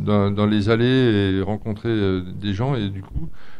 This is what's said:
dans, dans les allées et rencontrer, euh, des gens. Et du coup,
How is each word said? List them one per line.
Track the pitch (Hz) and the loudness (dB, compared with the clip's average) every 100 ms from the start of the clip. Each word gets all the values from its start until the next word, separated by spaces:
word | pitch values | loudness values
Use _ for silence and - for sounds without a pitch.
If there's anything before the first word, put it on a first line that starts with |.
| 101 | 0
dans, | 104 101 | 2 2
dans | 101 104 | 2 2
les | 107 104 | 2 2
allées | 117 120 131 127 104 98 95 | 2 4 4 4 4 2 0
et | |
rencontrer, | 95 107 113 107 117 | -2 -4 -6 -4 -2
euh, | 110 98 95 | 0 0 0
des | 92 98 101 | -4 -6 -4
gens. | 98 127 139 | -2 -2 -2
Et | 101 | -4
du | 98 | -6
coup, | 92 - 165 - - - | -8 -6 -4 -6 -6 -8